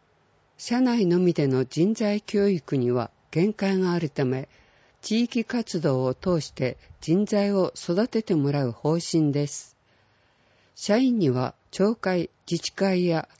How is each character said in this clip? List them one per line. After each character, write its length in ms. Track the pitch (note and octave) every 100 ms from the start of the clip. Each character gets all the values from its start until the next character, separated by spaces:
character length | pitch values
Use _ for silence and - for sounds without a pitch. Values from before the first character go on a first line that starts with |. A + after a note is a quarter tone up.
| _ _ _ _ _ -
社 240 | - A#3+
内 260 | B3+ A#3+ F3+
の 140 | F3
み 140 | F3+
で 120 | D#3+ C#3+
の 180 | C3
人 300 | B2+ D3 F#3
材 260 | A3 G#3 G#3
教 280 | - G3+ G3+
育 280 | F3+ - C#3
に 140 | B2
は 200 | B2 A2+ _ _
限 220 | D#3 G3+
界 260 | G#3 G3 F#3+
が 140 | F#3
あ 60 | F3
る 120 | D#3+
た 140 | -
め、 240 | C3 C3 C#3+ _ _ _ _ _
地 240 | - A3
域 200 | A#3+ A#3+
活 360 | A3 B3 A3 F3+
動 240 | D3+ C3
を 100 | B2+
通 260 | B2+ F#3 E3+
し 100 | -
て 260 | - C3 - - -
人 240 | - F3+
材 280 | G#3 G3+ G3+
を 200 | G3 F3 -
育 320 | - F3 A#3+
て 140 | A3+
て 120 | -
も 160 | E3 C#3+
ら 140 | C#3+ C3
う 60 |
方 260 | A2+ D3 E3
針 340 | - E3 D3+
で 140 | C#3+ D3
す。 300 | - - _ _ _ _ _ _ _ _ _ _
社 220 | - - G#3+
員 220 | C4 A#3
に 120 | D3+
は 240 | B2+ B2+ - _
町 240 | - G3
会、 360 | A#3 F#3 F3+ D#3+ _ -
自 120 | E3+
治 80 | -
会 340 | - G3 F#3 F3+
や 220 | D#3+ -